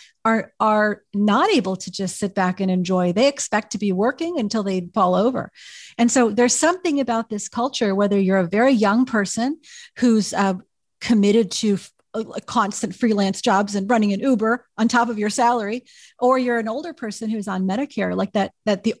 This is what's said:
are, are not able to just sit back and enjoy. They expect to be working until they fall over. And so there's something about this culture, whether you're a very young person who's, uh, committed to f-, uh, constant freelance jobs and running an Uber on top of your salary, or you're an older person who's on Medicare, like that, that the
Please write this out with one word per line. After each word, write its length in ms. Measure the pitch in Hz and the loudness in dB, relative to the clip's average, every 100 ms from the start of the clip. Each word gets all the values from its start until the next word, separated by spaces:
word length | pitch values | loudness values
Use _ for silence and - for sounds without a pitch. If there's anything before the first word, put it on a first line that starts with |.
| - _ | -20 _
are, 300 | 220 226 - - | -2 0 -2 -2
are 440 | 220 214 214 202 _ | 0 2 2 -2 _
not 360 | 202 208 214 392 | -2 2 2 2
able 260 | 339 190 185 | 2 0 -4
to 160 | - | -8
just 260 | - 185 - | -8 -8 -4
sit 160 | 202 | -4
back 280 | 196 185 185 | 0 -2 0
and 100 | 190 | 0
enjoy. 400 | 185 175 185 180 | 0 0 0 0
They 160 | 180 269 | 2 2
expect 460 | 277 - 214 220 | 0 -2 -4 -4
to 40 | 190 | -4
be 140 | 202 | -2
working 480 | 185 226 - 330 339 | 0 0 -2 -4 -4
until 240 | 208 220 | -4 -2
they 260 | 196 185 175 | -2 -4 -4
fall 220 | - 180 180 | 0 2 2
over. 360 | 220 - - - - - - - | 0 -2 -6 -14 -20 -20 -12 0
And 120 | 233 | 2
so 200 | 262 233 | 4 2
there's 260 | 208 240 - | 2 2 2
something 460 | 311 370 349 285 | 0 0 0 -2
about 280 | 247 226 226 | 0 -2 -4
this 200 | 208 - | -8 -8
culture, 440 | - 254 - 214 | -4 -4 -2 -2
whether 260 | 190 202 202 | 0 2 2
you're 180 | 190 190 | 2 2
a 100 | 170 | 0
very 240 | 202 254 | 2 4
young 340 | 247 202 220 254 | 4 4 2 2
person 540 | 220 196 - 247 320 - - - - | 0 -2 -2 -4 -4 -12 -20 -20 0
who's, 360 | 254 220 190 | 2 2 2
uh, 200 | - 196 185 - _ _ _ | 0 0 -2 -8 _ _ _
committed 500 | - 220 202 214 220 | 0 4 4 4 2
to 240 | - 214 196 | -2 -2 -2
f-, 160 | - _ _ 226 | -4 _ _ -10
uh, 240 | - - - | -8 -10 -4
constant 500 | 240 202 - 202 185 | -2 -2 -2 -8 -2
freelance 460 | 233 208 190 190 | 0 2 0 0
jobs 340 | 247 196 202 202 | 0 2 0 -2
and 140 | 190 | 0
running 240 | 240 208 | 2 2
an 60 | 196 | 0
Uber 460 | 269 240 220 247 _ - | 0 2 2 -2 _ -2
on 100 | 226 | 0
top 220 | 240 240 | 2 0
of 100 | 214 | -2
your 100 | 208 | -4
salary, 540 | - 240 240 202 240 - - - - | 0 0 0 -2 -8 -10 -20 -20 -2
or 200 | 254 262 | 0 2
you're 200 | 247 233 | 0 -2
an 80 | 220 | -2
older 260 | 240 339 | -6 -8
person 360 | 320 226 - 220 | -10 -10 -8 -6
who's 180 | 220 202 | -6 -4
on 200 | 190 185 | -4 -2
Medicare, 480 | 202 285 - 185 180 | -2 -4 -4 -4 -2
like 160 | 196 | -2
that, 180 | 208 196 - - | -2 -2 -4 -2
that 180 | 196 | -2
the 120 | 220 - | -2 0